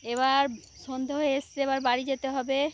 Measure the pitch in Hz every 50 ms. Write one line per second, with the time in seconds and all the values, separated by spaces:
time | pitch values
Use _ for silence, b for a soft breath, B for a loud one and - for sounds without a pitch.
0 | - 226 240 247 262 269 269 277 277 269 233 214 - - - - - - 262 262
1 | 262 254 285 294 302 285 269 285 - - - 277 269 269 269 269 262 254 240 254
2 | 262 277 269 254 - 262 269 269 254 254 262 269 285 311